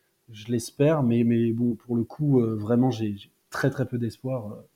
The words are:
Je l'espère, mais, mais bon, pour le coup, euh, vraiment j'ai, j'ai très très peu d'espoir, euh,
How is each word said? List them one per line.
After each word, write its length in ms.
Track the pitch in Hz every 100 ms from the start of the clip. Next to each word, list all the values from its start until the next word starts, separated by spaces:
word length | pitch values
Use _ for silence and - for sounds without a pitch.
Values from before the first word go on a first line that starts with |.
| _ _ _
Je 160 | 110 107
l'espère, 560 | 120 - - 143 160
mais, 180 | 123 117
mais 300 | 117 117 117
bon, 240 | 113 120 110
pour 180 | -
le 80 | 120
coup, 380 | 117 - 147 131
euh, 160 | 113 110
vraiment 340 | 104 120 127
j'ai, 260 | 110 110 101
j'ai 140 | - _ _
très 200 | - 139
très 160 | 127 123
peu 120 | 123
d'espoir, 500 | 117 - 131 131 104
euh, 180 | 104 -